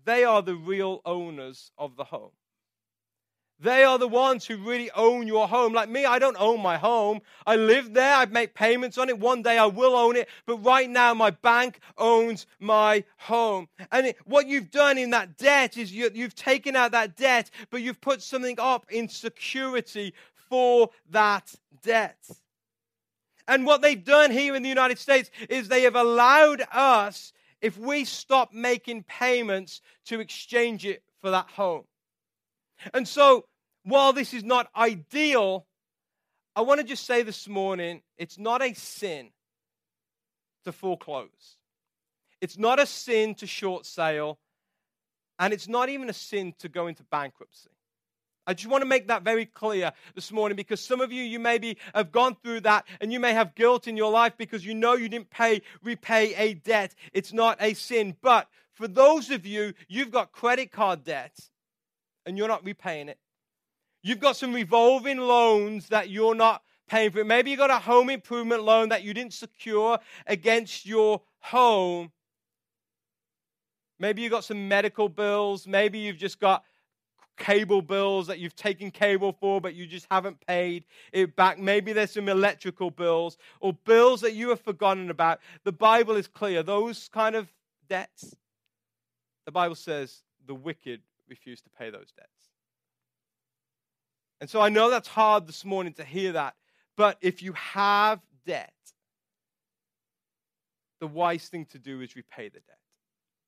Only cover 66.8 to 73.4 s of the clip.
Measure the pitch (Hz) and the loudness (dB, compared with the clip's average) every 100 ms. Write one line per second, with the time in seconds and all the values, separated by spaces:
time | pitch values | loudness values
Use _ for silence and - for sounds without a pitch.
66.8 | - 220 214 185 214 233 269 269 277 247 | -4 0 0 0 0 2 2 0 2 2
67.8 | 202 247 247 262 - 240 226 233 220 226 | 4 4 4 0 -6 -6 -4 -2 2 4
68.8 | 220 214 202 208 247 - 226 _ - 214 | 4 -2 -4 -10 -10 -14 -20 _ -4 -2
69.8 | 220 226 - - - 202 180 226 220 - | 0 -2 -4 -16 -8 -4 0 0 -2 -12
70.8 | 190 220 214 208 _ _ - 247 247 214 | -6 0 2 0 _ _ -4 4 4 4
71.8 | 180 175 170 _ _ _ _ _ _ _ | 0 -4 -10 _ _ _ _ _ _ _
72.8 | _ _ _ _ _ _ | _ _ _ _ _ _